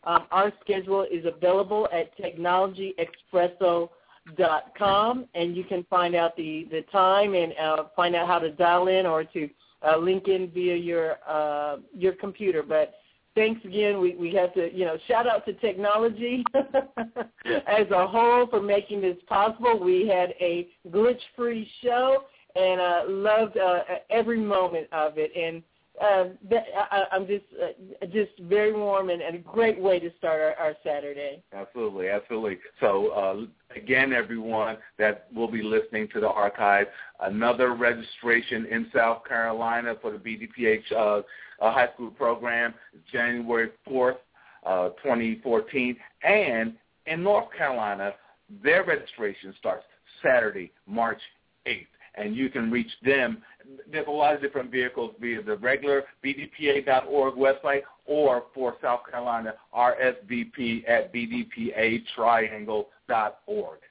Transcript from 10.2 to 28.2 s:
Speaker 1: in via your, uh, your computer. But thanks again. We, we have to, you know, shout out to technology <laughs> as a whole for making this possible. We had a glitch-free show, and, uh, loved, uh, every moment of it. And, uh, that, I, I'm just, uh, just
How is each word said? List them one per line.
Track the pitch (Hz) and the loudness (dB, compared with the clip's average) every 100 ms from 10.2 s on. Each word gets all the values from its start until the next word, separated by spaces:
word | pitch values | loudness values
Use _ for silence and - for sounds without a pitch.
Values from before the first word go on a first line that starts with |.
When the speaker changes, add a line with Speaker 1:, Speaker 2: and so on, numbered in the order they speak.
| 190 | 2
Speaker 1:
in | 190 185 | 0 0
via | 175 180 175 | -2 -2 -2
your, | 175 170 160 - - | -2 -2 -2 -4 -4
uh, | 156 151 147 147 143 - | -2 0 -2 -4 -6 -12
your | 214 185 | -2 -2
computer. | 185 208 185 202 160 | -2 -10 -4 -2 0
But | 143 156 151 - _ _ _ | 2 0 0 -4 _ _ _
thanks | - 220 226 | 0 2 0
again. | 196 196 208 202 | -6 0 0 2
We, | 180 | 0
we | 175 170 | 0 -2
have | 190 180 | 2 2
to, | 185 170 | 0 -2
you | 185 | -2
know, | 175 160 - | -2 -2 0
shout | 226 240 | 2 2
out | 220 - | 0 -2
to | |
technology | 190 220 185 202 208 226 214 240 254 240 | -4 -4 -2 0 2 2 0 -4 -2 0
<laughs> | 269 277 269 269 - 226 - 220 _ 240 240 - | 0 2 -2 -2 -8 -8 -8 -10 _ -2 -2 2
as | 208 196 | 2 4
a | 180 190 | 2 2
whole | 226 240 247 240 | 4 6 6 4
for | 226 | 0
making | 202 202 202 208 | 2 0 0 -2
this | 190 180 _ | -2 -2 _
possible. | 202 214 226 240 226 | 2 2 2 2 4
We | 180 185 214 | 4 4 4
had | 185 180 - | 2 2 0
a | 175 175 175 _ 180 | -2 -2 -6 _ -4
glitch-free | 180 233 247 - - 240 226 220 - | 2 2 2 -6 -4 -4 -4 -8 -6
show, | 247 240 262 269 269 _ _ | -2 2 4 2 0 _ _
and, | 180 185 185 | 0 2 4
uh, | 180 175 160 | 2 2 0
loved, | 196 208 214 220 - | -2 2 4 2 2
uh, | 185 175 - 180 - | 2 2 0 -8 -2
every | 226 226 233 | 0 0 0
moment | 214 196 180 170 151 | 0 2 2 -2 -4
of | 160 156 156 | -2 -2 0
it. | 156 | -4
And, | 175 165 165 165 _ _ - | -2 -6 -6 _ _ _ -2
uh, | 208 196 185 185 196 | 2 4 2 -4 0
that, | 226 226 196 202 | 0 0 -6 -2
I, | 202 190 | 0 0
I'm | 190 190 | -2 -2
just, | 202 _ - | -6 _ -8
uh, | 175 - 190 - 190 | -8 -8 -18 -14 -4
just | 202 | -2